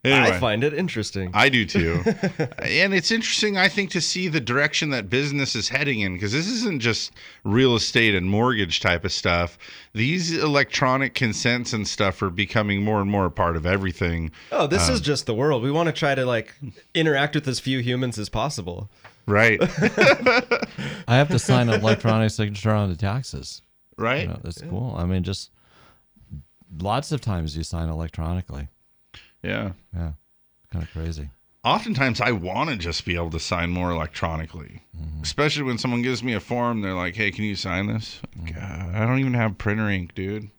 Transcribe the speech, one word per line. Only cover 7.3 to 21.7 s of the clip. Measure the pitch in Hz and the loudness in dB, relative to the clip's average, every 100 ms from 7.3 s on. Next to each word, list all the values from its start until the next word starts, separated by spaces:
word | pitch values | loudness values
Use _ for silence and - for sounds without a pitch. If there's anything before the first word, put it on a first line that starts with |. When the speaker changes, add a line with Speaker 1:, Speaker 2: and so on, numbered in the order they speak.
| - - | -10 0
Speaker 1:
real | 110 131 | 4 6
estate | 113 - 123 113 | 4 2 4 4
and | 98 92 | 4 2
mortgage | 101 120 113 90 - | 2 2 2 0 0
type | 98 85 92 | 2 2 0
of | |
stuff. | - 98 87 85 - - - - | -2 2 2 0 -4 -20 -20 -10
These | 104 123 180 165 | -2 0 0 -2
electronic | 165 151 143 135 - 131 131 135 | 0 2 2 2 2 2 2 0
consents | - 120 101 123 123 117 | 0 0 2 0 0 -2
and | 110 98 | -4 -4
stuff | - 98 - | 0 0 0
are | 98 | -4
becoming | 87 101 117 104 101 | -2 0 0 0 0
more | 104 107 | 2 2
and | 98 | 2
more | 101 90 | 2 0
a | |
part | 82 87 82 | 2 0 2
of | 82 | 0
everything. | 98 95 - 90 85 80 - - | 0 0 -2 -2 0 -4 -8 -4
Speaker 2:
Oh, | - 151 | 0 2
this | 185 - | 2 2
Speaker 1:
Um, | 247 | 2
Speaker 2:
is | |
just | 147 135 - | 0 -2 -2
the | |
world. | 110 143 131 | 0 2 2
We | 127 | 0
wanna | 151 170 | 0 0
try | - 147 135 | 0 0 0
to, | 127 | 0
like, | 117 - - 131 - _ | -2 -4 -14 -16 -16 _
interact | 170 160 139 147 151 | 0 2 4 2 0
with | 143 | -2
as | 123 | -4
few | - 131 | -2 -2
humans | 123 123 127 110 | 0 0 -2 -4
as | 104 | -4
possible. | 110 135 143 90 87 104 _ - _ - | -2 -4 -4 -8 -8 -12 _ -20 _ 2
Speaker 1:
Right. | 104 113 107 | 6 6 6
<laughs> | 180 - 208 - 185 - 247 247 247 240 - - 139 - - | 2 2 0 6 6 6 4 4 2 -2 -2 -8 -10 -8 2
Speaker 3:
I | 127 | 4
have | 147 | 4
to | 127 | 2
sign | - 127 | 4 4
an | 120 | 6